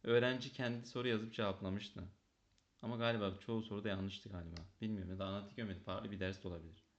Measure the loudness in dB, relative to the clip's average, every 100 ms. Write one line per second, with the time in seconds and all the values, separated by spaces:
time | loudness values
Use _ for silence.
0 | 6 8 8 2 -4 -2 0 0 -2 0
1 | 2 2 2 0 0 2 0 -2 -4 -8
2 | -10 -12 _ _ _ _ _ _ -4 2
3 | 2 4 2 0 0 0 0 -2 0 0
4 | -2 -4 -8 -8 -6 -8 -10 -4 -2 0
5 | -2 -2 -2 -2 -4 -6 -4 -4 -4 -4
6 | -4 -2 -2 -2 -4 -6 -8 -16 _